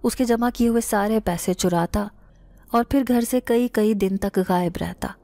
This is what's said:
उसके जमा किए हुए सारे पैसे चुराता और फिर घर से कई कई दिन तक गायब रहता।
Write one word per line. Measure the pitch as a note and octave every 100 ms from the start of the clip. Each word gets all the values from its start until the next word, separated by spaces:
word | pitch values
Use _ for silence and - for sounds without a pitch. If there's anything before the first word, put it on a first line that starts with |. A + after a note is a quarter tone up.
उसके | A#3+ - B3
जमा | A#3 A#3+
किए | A#3+ A#3
हुए | A#3
सारे | A#3 G#3 G3+ A3
पैसे | G#3+ F3 -
चुराता | F3+ F#3 E3+ E3+ G#3 G#3 - - - - - -
और | A#3 A#3+
फिर | C#4
घर | B3+ A#3+
से | A#3 B3+
कई | - A#3 B3
कई | - G#3+ G#3+
दिन | F#3+ F#3+
तक | G3+ G3
गायब | F#3 F3+ F3 F3+
रहता। | E3 F3+ - -